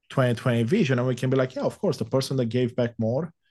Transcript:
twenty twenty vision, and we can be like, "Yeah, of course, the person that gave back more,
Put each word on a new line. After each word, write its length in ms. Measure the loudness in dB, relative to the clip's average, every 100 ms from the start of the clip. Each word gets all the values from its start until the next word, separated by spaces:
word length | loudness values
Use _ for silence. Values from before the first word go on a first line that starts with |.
| -8
twenty 260 | 0 0
twenty 280 | 2 0 0
vision, 360 | 2 2 2 0
and 100 | 0
we 80 | -2
can 120 | 0
be 80 | 0
like, 180 | 0
"Yeah, 100 | -2
of 140 | -4 -2
course, 180 | -2 -2
the 60 |
person 320 | -2 -2 0 -2
that 80 | 0
gave 300 | 0 0 0
back 180 | -2 0
more, 340 | 0 0 -4 -10 _